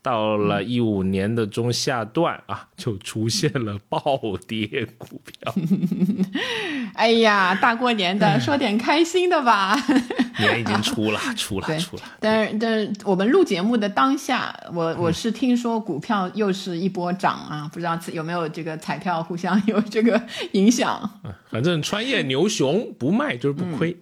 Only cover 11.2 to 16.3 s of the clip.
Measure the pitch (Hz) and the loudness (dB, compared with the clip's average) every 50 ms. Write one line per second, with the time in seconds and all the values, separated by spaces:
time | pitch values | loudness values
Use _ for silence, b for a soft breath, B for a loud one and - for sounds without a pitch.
11.2 | - 269 - - - - 104 95 92 - 156 156 175 - - - - - - - | -2 -4 -4 -4 -4 -4 -4 -4 -2 -2 -2 -2 -4 -6 -8 -14 -14 -16 -10 -4
12.2 | - 214 220 220 214 - - 214 233 226 220 220 214 147 208 196 - 208 190 175 | 0 2 2 2 0 0 -2 -2 0 0 0 0 -2 -2 -6 -4 0 0 2 2
13.2 | 190 220 302 392 339 - 202 170 180 220 247 233 202 202 196 - 269 269 269 311 | 4 4 6 6 6 4 2 0 2 2 2 2 0 0 2 2 2 2 2 0
14.2 | - - 254 208 107 - - - - - 165 170 165 160 156 160 175 165 165 - | 0 -2 -2 -2 -2 -6 -8 -12 -14 -8 -4 -2 -2 -2 0 0 0 0 0 0
15.2 | - 226 214 - 269 247 247 240 240 233 226 220 220 - 165 - - - 226 202 | -2 -2 -2 0 2 2 2 2 2 0 -2 -2 -2 -4 -6 -6 -2 -2 0 0
16.2 | 185 180 | 0 -2